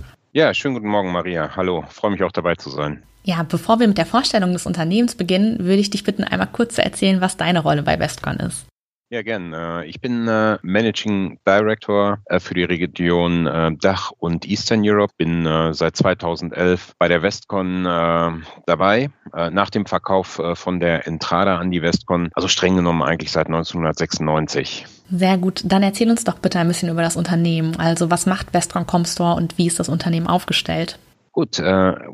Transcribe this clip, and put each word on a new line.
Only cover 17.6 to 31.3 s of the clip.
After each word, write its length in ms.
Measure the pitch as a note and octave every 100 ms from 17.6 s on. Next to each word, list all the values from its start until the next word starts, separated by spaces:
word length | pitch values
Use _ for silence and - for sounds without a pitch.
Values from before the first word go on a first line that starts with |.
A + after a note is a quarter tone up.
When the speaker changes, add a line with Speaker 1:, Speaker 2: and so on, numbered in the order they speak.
| F#2 F#2 F2+
Speaker 1:
äh, 460 | E2+ E2+ E2+ E2+ E2 D#2 - -
dabei, 420 | D#2+ F#2+ A2 C#3+ - - D#2+
äh, 140 | E2+
nach 200 | F#2 G2
dem 160 | G#2+ G2
Verkauf, 540 | F2+ - F#2+ F2+ -
äh, 160 | E2+ F2
von 240 | F#2 F2+
der 280 | E2+ E2 -
Entrada 500 | D#2+ - F2 G2 F2
an 140 | F#2
die 100 | F2
Westcon, 480 | E2+ E2 - F2 E2+ -
also 120 | F#2
streng 300 | - F2+ F#2
genommen 260 | F2 E2
eigentlich 300 | C#2 E2 D#2
seit 160 | E2 D2+
neunzehnhundertsechsundneunzig. 1400 | E2 E2 E2+ D#2+ D2+ D#2+ - D#2 D#2 D#2 C#3 - - - - -
Speaker 2:
Sehr 280 | F3+ F#3 F#3+
gut. 260 | F#3 - F#3
Dann 180 | G3
erzähl 260 | G3 G3+ A3+
uns 140 | A#3
doch 160 | - -
bitte 200 | F#3 F3+
ein 100 | E3+
bisschen 180 | E3+ F3
über 140 | E3
das 160 | E3 E3+
Unternehmen. 580 | F3 E3+ E3+ E3 D#3+ E3
Also 320 | E3 E3 E3+
was 160 | F3 F#3
macht 260 | F#3+ -
Westcon 340 | F3+ - F3+ E3+
Comstore 480 | F3 E3+ - E3+ E3+
und 220 | E3 -
wie 100 | E3+
ist 100 | -
das 120 | D#3+
Unternehmen 380 | E3 F3 E3 E3+
aufgestellt? 720 | F3 - - - D#3+ E3+ - _ _ _